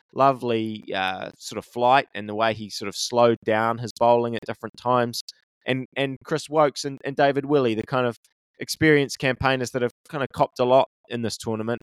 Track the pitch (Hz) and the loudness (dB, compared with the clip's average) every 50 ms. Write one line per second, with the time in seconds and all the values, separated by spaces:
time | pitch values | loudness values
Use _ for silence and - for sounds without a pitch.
0 | _ _ - - 131 139 135 120 123 120 117 113 110 110 110 107 - - 95 95 | _ _ -2 2 2 2 2 2 -2 -2 -2 -2 -2 -4 -6 -10 -10 -8 -4 -4
1 | 95 95 95 92 - - - _ - - 120 107 95 - - 120 123 123 131 139 | -2 -4 -4 -6 -10 -12 -14 _ -16 -12 -10 -10 -12 -10 -4 0 2 4 4 4
2 | - - - 101 104 104 104 104 113 113 110 110 110 98 - - 110 101 92 - | 2 0 -6 -10 -8 -6 -2 0 0 0 0 -2 -8 -12 -10 -10 -8 -8 -6 -6
3 | - - 123 120 120 117 117 - - - 110 107 113 113 117 117 123 110 - - | -6 -2 2 4 4 4 4 2 0 0 0 2 2 0 0 -2 -6 -8 -4 0
4 | 120 120 120 120 120 120 117 110 - - 113 - - 110 - - - 120 127 123 | 4 4 4 4 2 -2 -4 -8 -8 -8 -12 -10 -10 -16 -14 -8 -2 0 2 2
5 | 120 120 117 - - - - _ _ _ _ _ - - 127 131 131 - - 127 | 2 0 -2 -8 -12 -12 -18 _ _ _ _ _ -6 -4 -4 -4 -4 -8 -4 -4
6 | 139 135 135 - - - 165 147 - - 147 156 151 143 - - - 143 139 135 | -4 -4 -4 -8 -8 -6 -6 -6 -6 -2 2 2 2 2 2 -2 -8 -10 -10 -8
7 | - 139 139 - 147 139 139 139 139 139 151 143 131 120 110 104 110 - 139 127 | -8 -6 0 2 2 2 2 0 0 2 2 2 2 2 0 -2 -4 -2 -2 0
8 | 127 120 113 - _ _ _ _ _ _ _ - - - - - 160 156 151 147 | 0 0 -2 -4 _ _ _ _ _ _ _ -14 -10 -10 -4 0 4 4 4 4
9 | 139 123 - - - 135 127 - - 131 135 131 123 113 - 135 120 120 - _ | 2 0 -4 -4 -2 -2 -2 0 0 0 0 0 -2 -4 -4 -2 -4 -4 -4 _
10 | _ - - 151 131 120 - - 147 - _ - 127 123 127 135 127 - _ _ | _ -12 -8 -6 -6 -6 0 0 -2 0 _ -2 2 4 6 6 4 4 _ _
11 | _ - 120 120 117 107 - - - 117 110 110 110 113 117 113 | _ -10 -8 -6 -4 -6 -6 -6 -8 -6 -6 -6 -4 -6 -6 -8